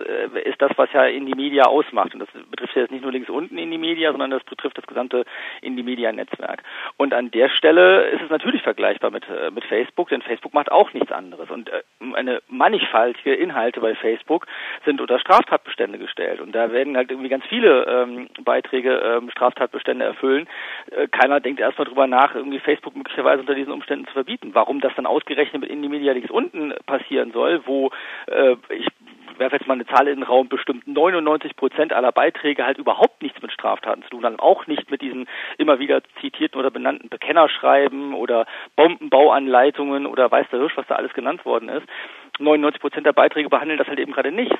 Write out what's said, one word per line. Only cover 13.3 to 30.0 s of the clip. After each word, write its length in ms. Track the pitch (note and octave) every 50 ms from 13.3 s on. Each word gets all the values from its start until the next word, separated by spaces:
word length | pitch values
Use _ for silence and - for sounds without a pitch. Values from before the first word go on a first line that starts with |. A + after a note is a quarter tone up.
| C3+
Inhalte 480 | - A2+ - D3 B2+ A2+ A#2+ - B2+
bei 140 | A2+ A2 G#2+
Facebook 520 | - - A2+ A#2 A2+ - - D#3 F3 - - - - - - - - -
sind 160 | D3+ C#3+ C3+
unter 180 | B2+ - A#2+ B2+
Straftatbestände 800 | - - F#3 A3+ - - - C#3+ - - - - A#2 G2+ G2+ G2+
gestellt. 420 | G#2 A2 - - F#2 F2 F2+ F2+
Und 120 | E2+ G2+ G#2+
da 200 | A2+ A#2 A2+ A#2
werden 220 | B2 C3+ C#3+ C#3
halt 160 | B2+ B2+ B2+
irgendwie 200 | C3 C3 C3 C3
ganz 160 | C3+ C3 -
viele, 380 | - G#3 B3 A#3+ G3 C#3+ B2+ -
ähm, 420 | - B2 B2 B2 B2 A#2+ B2 B2 - - - -
Beiträge, 520 | A#2+ B2 C3 - - - C3 B2 C3 B2+ -
ähm, 320 | - A2 A#2 A#2+ A#2+ A#2+
Straftatbestände 760 | - - B2+ B2 - - B2+ A#2+ - - - - B2+ B2+ A2+
erfüllen. 420 | G#2+ A2+ - - C3+ C3+ C#3+ E3+ - - - - - - - - -
Äh, 180 | - - C#3+ C#3+
keiner 320 | - - C3 C3+ C#3+ C#3+
denkt 200 | - B2 C#3 B2+
erstmal 260 | G#2+ B2 - - C#3+
drüber 200 | C3 B2+ C3+ C3+
nach, 280 | C3 B2+ B2+ C3+ C#3+ -
irgendwie 240 | B2 C3 C#3 C#3 C3
Facebook 360 | - D3+ D3+ - - C#3+ -
möglicherweise 440 | C#3 C3+ - - - B2+ C#3 D3 C3+
unter 140 | C3 C#3 C#3
diesen 180 | C3+ C#3 C#3 C#3
Umständen 340 | C#3+ - - C#3+ C#3+ C#3 -
zu 40 | -
verbieten. 380 | C3+ C3 - A#3 - - A2+ F#2
Warum 280 | A#2 G#2+ - C3 C#3+
das 120 | C3+ C3 -
dann 120 | - B2+
ausgerechnet 540 | B2 A#2 D3+ - - D3+ B2+ D3+ - - C#3
mit 100 | C3 -
Indie 180 | - D3 D3 C#3+
Media 240 | D3 D3 C#3+ C#3 C3
links 180 | B2 A2+ -
unten 440 | - A3 C#4 F4+ - F3 D3+ D3 - - -
passieren 460 | - C#3 C3 - - C#3 C3 B2 A#2+
soll, 320 | A2 A#2 B2 C#3+ F3 D#3+ -
wo, 280 | C3 C3+ C#3 C3+ C3 - - - - - - -
äh, 300 | - - - C#3 C3 B2+ B2 - _
ich 180 | - - - - - _ _ - - - - - - -
werfe 160 | B2+ C3+ D3
jetzt 140 | C#3 - -
mal 60 | C3
eine 120 | B2 A#2
Zahl 220 | - C#3 B2+